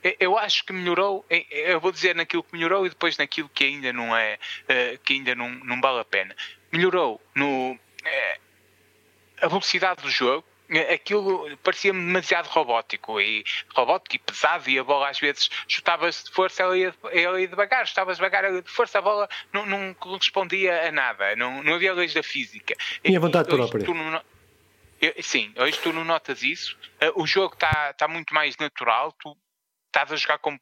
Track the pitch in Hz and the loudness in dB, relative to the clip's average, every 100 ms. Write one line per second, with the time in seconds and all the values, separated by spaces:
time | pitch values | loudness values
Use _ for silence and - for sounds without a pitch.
0 | 180 - 185 214 208 - - 190 180 175 | -2 2 2 2 2 -2 -2 -4 0 2
1 | 196 190 - 170 - - 175 170 175 165 | 0 -2 -2 -2 -2 -4 0 2 0 0
2 | 180 170 165 170 - 170 165 190 185 - | 0 0 -2 -4 -6 -4 0 2 0 0
3 | 170 156 143 - 147 - 139 143 131 123 | -2 0 -2 -4 -6 -2 -2 0 -4 -4
4 | 117 113 107 104 - - - 127 123 123 | 0 2 0 -2 -10 -14 0 0 0 -2
5 | - 135 131 123 123 123 123 123 135 123 | -2 0 0 -2 -4 -8 -6 0 2 2
6 | 110 98 95 - - - _ 165 180 180 | 0 -2 -2 -8 -14 -14 _ 0 2 2
7 | 143 107 _ - 143 135 131 127 _ - | 0 -2 _ -2 0 0 -4 -8 _ -10
8 | 160 139 104 78 _ _ _ _ _ _ | -6 -2 -4 -6 _ _ _ _ _ _
9 | _ _ _ - 170 185 - 180 185 180 | _ _ _ -2 0 0 0 0 0 -2
10 | 139 - 123 139 _ _ _ 160 143 175 | -2 0 2 0 _ _ _ -2 0 -2
11 | - 208 196 185 151 139 180 190 196 190 | 0 0 0 -2 -4 -2 -2 2 0 0
12 | 175 180 165 175 165 165 135 117 - - | 0 0 2 0 2 0 2 0 0 -10
13 | - 110 101 107 101 - - - 123 180 | -4 -2 0 -2 -4 -8 -2 0 2 2
14 | - - - - 151 170 - 131 127 143 | 0 -6 -6 0 0 0 0 0 2 2
15 | 139 135 147 139 - - - - - 170 | 2 0 -2 0 -2 -2 -4 -2 0 2
16 | 170 - - - 185 - 185 185 185 - | 0 -2 -4 0 0 2 2 2 0 -4
17 | - 175 175 185 185 180 196 254 214 - | -2 2 2 0 -2 0 2 2 0 0
18 | 185 170 185 190 190 185 175 - 233 202 | -2 0 2 2 0 -2 -4 0 2 2
19 | 190 208 202 - - 202 208 196 190 185 | 2 0 -2 -6 -6 -6 -4 -4 -6 -10
20 | 180 190 - - 180 185 190 170 165 151 | -10 -2 0 0 0 0 2 2 0 2
21 | 127 98 98 107 123 135 147 170 190 180 | 0 0 0 0 -2 -2 0 2 2 0
22 | 170 160 - 143 120 - - - - - | 0 -2 -4 -6 -8 -10 -8 -6 -6 0
23 | 160 185 165 175 156 147 117 117 101 170 | 4 4 6 4 4 4 2 0 -2 -2
24 | 160 160 - _ _ _ _ _ _ _ | -4 -6 -8 _ _ _ _ _ _ _
25 | 156 - - 131 107 110 131 147 170 165 | 0 0 -2 -2 -2 0 0 0 -2 -2
26 | 165 165 - 127 131 139 - - - _ | -2 -2 -2 -4 -4 -4 -10 -12 -20 _
27 | 156 185 151 196 190 - 160 156 147 - | 0 2 2 2 2 0 0 2 -2 -2
28 | 151 165 156 151 147 - 151 - 117 113 | -2 -2 -2 0 0 -2 -8 -2 0 2
29 | 151 - 156 147 _ _ _ _ _ 143 | 0 -6 -18 -18 _ _ _ _ _ 0
30 | 147 151 - 151 156 143 | 0 -2 0 0 0 -6